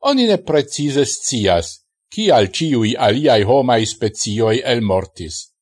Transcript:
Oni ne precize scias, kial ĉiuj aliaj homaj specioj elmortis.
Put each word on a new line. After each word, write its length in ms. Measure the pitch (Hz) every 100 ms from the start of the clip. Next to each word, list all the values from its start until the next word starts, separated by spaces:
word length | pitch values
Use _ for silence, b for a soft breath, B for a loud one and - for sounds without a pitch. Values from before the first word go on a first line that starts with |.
Oni 220 | 277 277 233
ne 100 | 196
precize 680 | - 156 143 - 147 139 139
scias, 720 | - - 123 98 87 80 - _ _ _
kial 380 | - 214 135 98
ĉiuj 460 | - 165 131 110 120
aliaj 460 | - 110 147 117
homaj 420 | 101 135 127 117 110
specioj 680 | - 110 - - 104 113 113
elmortis. 800 | 131 120 107 95 92 - 85 - - _